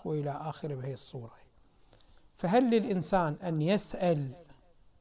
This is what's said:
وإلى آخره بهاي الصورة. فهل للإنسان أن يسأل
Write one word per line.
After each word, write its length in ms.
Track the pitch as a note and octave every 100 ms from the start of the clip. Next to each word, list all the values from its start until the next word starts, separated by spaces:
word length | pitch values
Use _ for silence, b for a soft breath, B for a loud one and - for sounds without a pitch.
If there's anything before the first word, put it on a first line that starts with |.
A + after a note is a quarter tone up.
| E3+
وإلى 260 | D3+ C#3+
آخره 440 | C#3+ D#3 - D3+ C3+
بهاي 180 | C3
الصورة. 400 | B2+ - C3 A#2 - - _ _ _ b b b b b -
فهل 340 | F3 A#3+ B3+
للإنسان 640 | A3+ G#3+ F3+ D3+ F#3+ D#3+
أن 280 | D3 F3+ D#3
يسأل 720 | D#3+ G#3 - - F3 D3+ C3+ A#2+ - - - - - -